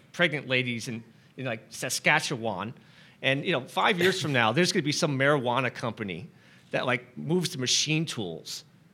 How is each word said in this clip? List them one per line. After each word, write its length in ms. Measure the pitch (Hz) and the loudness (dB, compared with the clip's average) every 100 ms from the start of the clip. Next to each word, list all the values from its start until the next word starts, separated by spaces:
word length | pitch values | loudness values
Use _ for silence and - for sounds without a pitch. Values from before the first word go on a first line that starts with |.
| - | -18
pregnant 340 | - 175 151 127 | 0 0 0 0
ladies 400 | 127 127 117 117 | 0 2 -2 -6
in, 160 | 113 113 - _ - | -10 -12 -20 _ -10
in, 80 | 127 | -6
like, 180 | 113 - | -6 -10
Saskatchewan. 1040 | - 131 - 175 151 - 127 113 92 104 - - - - - | -10 -4 0 4 4 2 -4 -4 -4 -6 -8 -20 -20 -20 -4
And, 220 | 135 139 | 0 0
you 100 | - | 0
know, 80 | 143 | -2
five 360 | - 185 208 180 | -2 0 2 4
years 240 | 180 185 | 2 2
from 120 | 156 | 0
now, 180 | 131 113 | 4 4
there's 200 | 127 175 | 4 2
gonna 120 | 202 | 2
be 80 | 151 | 0
some 260 | 139 160 131 | 0 0 2
marijuana 560 | 139 147 120 120 123 | 4 4 2 0 0
company 540 | - 120 104 101 82 - - - - - | -2 -6 -6 -6 -6 -10 -18 -20 -20 -6
that, 160 | - 131 | -4 0
like, 320 | 123 - - | -2 -4 -10
moves 320 | 147 180 170 | -2 0 0
to 100 | 131 | -4
machine 460 | 123 - 147 156 165 | -2 0 2 0 0
tools 600 | - 92 80 - - - _ _ | -4 -6 -6 -10 -14 -14 _ _